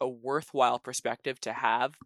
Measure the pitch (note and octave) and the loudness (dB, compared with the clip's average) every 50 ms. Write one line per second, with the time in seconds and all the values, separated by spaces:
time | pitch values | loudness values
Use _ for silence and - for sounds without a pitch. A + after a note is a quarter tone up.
0 | C3+ C3 B2+ A#2 A#2 C3 C#3 D#3 D#3+ - - C#3 B2+ A#2+ A#2+ A#2+ - B2+ B2 - | -4 -4 -4 -6 -6 -4 -2 -2 -4 -2 2 2 4 4 4 0 -2 -6 -8 -4
1 | - A#2 A#2 - - C#3 B2+ - - A2+ A2 - C3 A2+ A2+ A#2+ B2+ C#3 D3+ - | -2 -2 -4 -2 -4 -6 -8 -6 -6 -8 -6 0 0 2 2 2 2 0 -2 -8
2 | - | -14